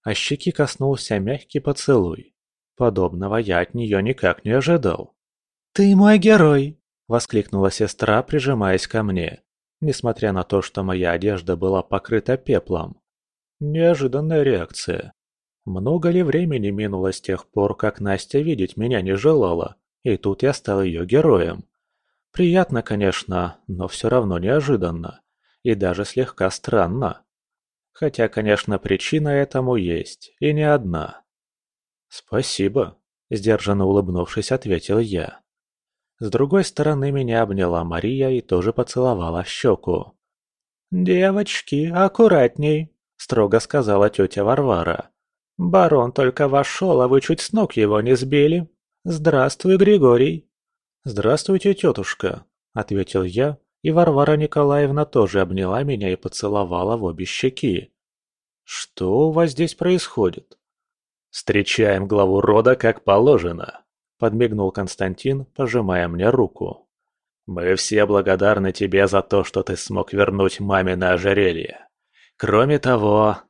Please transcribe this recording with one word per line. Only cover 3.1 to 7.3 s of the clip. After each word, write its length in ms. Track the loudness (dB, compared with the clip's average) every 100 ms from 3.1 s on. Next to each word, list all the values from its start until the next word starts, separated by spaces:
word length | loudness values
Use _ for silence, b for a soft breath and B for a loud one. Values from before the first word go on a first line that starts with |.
| -4 -4 -4
я 200 | -2 -2
от 160 | -2
неё 240 | -4 -2 -2
никак 460 | -2 0 -2 0
не 80 | -2
ожидал. 640 | 0 2 0 0 -4 -8 _ _ _ _ _ _
"Ты 240 | 2 4 6
мой 220 | 6 6
герой!" 600 | 6 6 6 4 0 -8 _ _ -4
Воскликнула 640 | -4 0